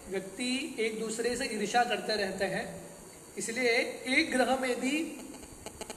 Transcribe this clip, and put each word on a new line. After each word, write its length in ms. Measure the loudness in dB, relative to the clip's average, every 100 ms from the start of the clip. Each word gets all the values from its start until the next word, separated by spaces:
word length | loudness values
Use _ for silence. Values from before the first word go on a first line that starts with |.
| -6
व्यक्ति 680 | -4 -4 -4 0 0 -2 -2
एक 200 | -2 0
दूसरे 360 | -4 0 0 0
से 100 | -2
ईर्ष्या 380 | 0 2 4
करते 300 | 4 2 0
रहते 320 | 0 0 0 0
हैं, 380 | 0 -4 -8 -12 -14 -16 -18 -14 -8
इसलिए 340 | -4 2 4 4 2 -2 2
एक 240 | 4 4
ग्रह 260 | 4 6 4
मेदी 640 | 2 2 2 2 0 -6 -12 -14 -14 -14 -14 -12 -12